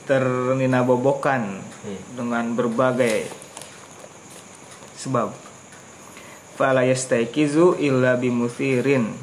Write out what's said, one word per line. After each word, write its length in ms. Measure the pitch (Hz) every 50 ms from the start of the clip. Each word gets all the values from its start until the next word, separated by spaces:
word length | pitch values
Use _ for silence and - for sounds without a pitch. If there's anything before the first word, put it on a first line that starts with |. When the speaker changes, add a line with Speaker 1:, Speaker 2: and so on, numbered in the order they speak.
| -
Speaker 1:
ternina 760 | - 139 135 131 131 123 127 127 127 131 135 131 131 127 127
bobokan 840 | 123 127 127 123 123 135 139 139 - 147 139 127 113 101 95 95 92 - - -
Speaker 2:
Hmm. 180 | - 107 101 92 92 - -
Speaker 1:
dengan 320 | 120 120 120 120 117 117 117
berbagai 720 | 120 113 120 117 113 117 131 127 123 117 127 117 110 101 - - - - - - - - - - - - - - - - - - - - - - - - - - - - - - - - - - -
sebab. 400 | - - 135 131 123 110 101 - - - - - - - - - - - - - - - - - - - - - - - - -
Fala 300 | - 139 135 131 131 127
yastaikizu 880 | 131 131 127 - - 135 117 117 113 - 147 151 147 143 156 170 180 175
illa 380 | - 147 143 135 127 127 127 127
bimuthirin 1040 | 123 127 127 120 120 120 120 120 - 139 139 135 123 120 135 139 131 117 101 98 -